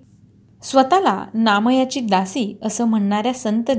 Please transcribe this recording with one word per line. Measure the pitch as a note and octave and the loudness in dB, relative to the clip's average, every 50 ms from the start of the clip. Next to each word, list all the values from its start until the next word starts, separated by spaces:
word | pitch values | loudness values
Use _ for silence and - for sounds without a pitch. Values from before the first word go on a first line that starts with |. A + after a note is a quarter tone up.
| - _ _ _ - _ _ _ _ _ _ _ | -20 _ _ _ -20 _ _ _ _ _ _ _
स्वतःला | - - - C4+ C4 C4 F4 G4 F#4+ B3+ F#3+ F#3+ - - - | -6 0 2 2 4 4 2 2 2 2 0 -2 -6 -6 -4
नामयाची | A3 A3+ A3 G3+ G3+ A3 A#3+ C4 C4 C4 B3+ - C#4 | 0 2 2 2 2 2 2 2 2 0 0 -2 -6
दासी | A#3+ G#3+ G3 F#3 F#3+ F#3+ - C#4 G#3+ G3+ G3 - | -2 0 0 0 0 -2 -4 -4 -4 -4 -6 -6
असं | - A3 G#3+ - A#3+ | -6 -6 -4 -2 0
म्हणणाऱ्या | A3+ A3 G#3+ G3+ G3 G#3 G#3+ G#3+ B3+ | 0 0 0 0 0 0 0 -2 -4
संत | B3 B3 - G#3+ G#3+ A3+ A#3 - C4+ | -4 -4 -4 -2 -2 -2 0 -2 -2